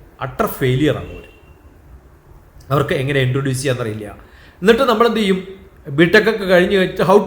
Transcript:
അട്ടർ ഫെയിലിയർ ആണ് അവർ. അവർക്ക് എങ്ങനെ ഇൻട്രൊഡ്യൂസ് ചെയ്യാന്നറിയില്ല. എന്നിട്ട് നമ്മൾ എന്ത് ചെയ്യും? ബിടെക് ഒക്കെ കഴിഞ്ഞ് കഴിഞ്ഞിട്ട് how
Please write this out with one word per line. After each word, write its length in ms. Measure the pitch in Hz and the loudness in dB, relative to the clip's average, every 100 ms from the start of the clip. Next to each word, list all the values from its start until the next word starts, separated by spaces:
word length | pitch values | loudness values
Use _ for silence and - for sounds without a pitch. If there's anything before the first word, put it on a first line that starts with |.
| - - | -20 -12
അട്ടർ 240 | 131 - 214 | -10 -6 -6
ഫെയിലിയർ 500 | - 131 127 147 104 | -2 -2 0 0 -2
ആണ് 140 | 87 87 | -8 -16
അവർ. 100 | - _ _ - - _ - - _ _ _ - - - - | -20 _ _ -20 -20 _ -20 -20 _ _ _ -20 -20 -20 -4
അവർക്ക് 220 | 139 135 | -2 -2
എങ്ങനെ 260 | - 131 143 | -4 -2 -2
ഇൻട്രൊഡ്യൂസ് 420 | 127 135 139 127 | 0 -2 -4 -4
ചെയ്യാന്നറിയില്ല. 460 | 135 123 113 107 104 98 - - - _ | -4 -4 -6 -8 -12 -16 -20 -20 -20 _
എന്നിട്ട് 220 | 185 233 | 2 4
നമ്മൾ 240 | 262 220 233 | 2 2 2
എന്ത് 120 | 220 | 2
ചെയ്യും? 200 | 202 185 - - - - - | 0 -2 -4 -18 -20 -20 -6
ബിടെക് 400 | 139 170 214 190 | 0 4 4 2
ഒക്കെ 160 | 214 190 | 0 2
കഴിഞ്ഞ് 320 | 180 180 202 | 2 4 2
കഴിഞ്ഞിട്ട് 260 | 180 - | 0 0
how 140 | 175 196 | 2 4